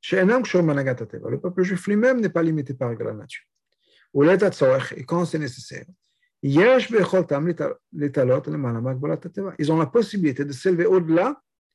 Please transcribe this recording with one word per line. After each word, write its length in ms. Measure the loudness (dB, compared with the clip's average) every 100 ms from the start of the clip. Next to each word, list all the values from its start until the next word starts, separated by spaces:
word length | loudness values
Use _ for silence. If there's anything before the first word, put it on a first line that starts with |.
She'enam 420 | -2 2 4 2
Kshurim 240 | 2 0 2
B'Hanagat 360 | 0 -2 -4
HaTeva. 280 | -8 -12 -8
Le 100 | -6
peuple 220 | -6 -2
juif 240 | -2 -2 -2
lui-même 340 | 2 2 2
n'est 100 | 0
pas 120 | 0
limité 320 | 0 -2 -4
par 180 | -6 -6
la 200 | -4 -8
nature. 320 | -8 -14 -20 _ _ _ _ _ _ _
Ou 100 | 2
L'Etat 280 | 4 6 2
Tzorech, 420 | 2 2 2 -2 -12
et 80 |
quand 200 | -4 -2
c'est 140 | -2 -4
nécessaire, 480 | -6 -10 -16 -18 -18 -20 _ _ _ _
Yesh 480 | 0 4 6 4 4
Be'echol 360 | 0 2 0 0
Tam 200 | -2 -2
Lita-, 320 | -4 -6 -8 _
Litalot 500 | -6 -4 0 2 2 0
Lema'ala 340 | -6 -4 -4
Magbolat 340 | -4 -4 -4
HaTeva. 400 | -6 -8 -10 -10 -4
Ils 120 | 0
ont 80 | 0
la 80 | 2
possibilité 580 | 2 0 0 -2 -2
de 80 | -6
s'élever 340 | -4 -2 0 4
au-delà 540 | 2 4 2 2 -4 _ _ _